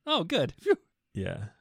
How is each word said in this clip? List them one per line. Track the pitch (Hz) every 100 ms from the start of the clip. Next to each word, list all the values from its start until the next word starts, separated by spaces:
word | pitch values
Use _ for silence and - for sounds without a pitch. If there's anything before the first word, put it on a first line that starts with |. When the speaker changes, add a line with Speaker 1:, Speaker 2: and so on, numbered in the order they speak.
| -
Speaker 1:
Oh, | 302
good. | 165 262 135 -
Phew. | 403 - _ _ _
Speaker 2:
Yeah. | - 95 87 104 -